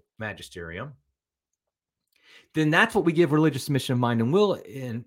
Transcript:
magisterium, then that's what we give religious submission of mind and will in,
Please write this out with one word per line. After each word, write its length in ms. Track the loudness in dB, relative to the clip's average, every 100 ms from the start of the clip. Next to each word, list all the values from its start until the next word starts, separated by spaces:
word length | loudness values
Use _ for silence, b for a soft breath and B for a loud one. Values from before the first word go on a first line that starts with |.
| _ -12
magisterium, 760 | -12 -10 -16 -14 -12 -12 -14 -16 _ _ _ _ _ _ _ _ _ _ _ b b b b
then 160 | -2 2
that's 260 | 2 2 2
what 80 |
we 80 | 2
give 200 | 2 4
religious 340 | 4 2 0 -2
submission 280 | -2 0
of 60 | 0
mind 220 | 2 2
and 100 | 2
will 220 | 2 2
in, 500 | 0 -8 -14 -10 -10